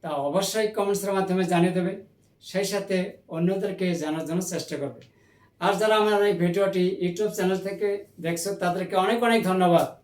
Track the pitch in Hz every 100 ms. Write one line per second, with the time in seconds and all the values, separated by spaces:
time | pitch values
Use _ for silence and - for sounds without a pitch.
0 | 170 147 143 170 196 214 214 214 202 196
1 | 196 196 180 185 175 170 180 175 180 202
2 | - _ _ _ - 185 196 196 - 185
3 | 190 - - 165 170 190 196 180 180 156
4 | 151 160 160 170 185 170 - 143 139 -
5 | - _ _ _ _ _ 180 190 220 214
6 | 214 202 202 170 175 175 196 190 180 -
7 | 175 175 214 - 185 190 190 170 202 202
8 | - - 165 170 196 196 175 180 180 190
9 | 190 233 233 226 185 185 180 170 131 -